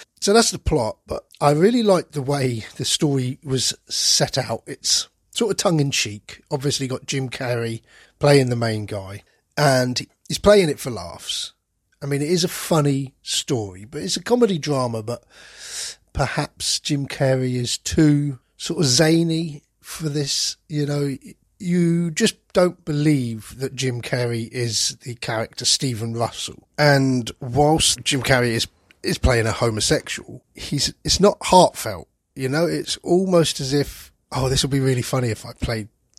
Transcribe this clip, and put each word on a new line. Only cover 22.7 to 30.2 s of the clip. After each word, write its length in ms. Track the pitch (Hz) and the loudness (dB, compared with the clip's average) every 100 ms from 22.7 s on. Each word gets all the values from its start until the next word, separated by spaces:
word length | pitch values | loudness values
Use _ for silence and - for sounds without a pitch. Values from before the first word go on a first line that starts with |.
| 180 - | 2 -6
believe 680 | 147 151 143 120 113 - 117 | 0 2 2 0 -6 -12 -10
that 160 | 135 127 | -8 -4
Jim 280 | 127 120 | -4 -4
Carrey 440 | 110 131 120 117 117 | -4 -2 -2 -2 -6
is 460 | 127 120 110 - 123 | -4 -4 -2 -4 -6
the 180 | - 117 | -12 -10
character 500 | - 113 113 - 123 | -6 -6 -6 -4 -2
Stephen 480 | - 139 113 113 | 0 -2 -4 -4
Russell. 540 | 113 113 - - - _ - | -2 -4 -4 -12 -12 _ 2
And 540 | 147 139 135 127 113 - | 4 6 4 0 -2 -8
whilst 640 | 127 123 147 156 - - | -4 2 4 4 2 0
Jim 180 | 117 139 | -2 -2
Carrey 300 | 117 131 120 | 2 2 2
is, 160 | 113 - _ _ _ | -2 -4 _ _ _
is 160 | - 190 | -6 0
playing 300 | 131 120 110 | 2 2 0
a 40 | |
homosexual, 920 | 101 120 107 - 156 - - | 0 -2 0 0 -2 -2 -12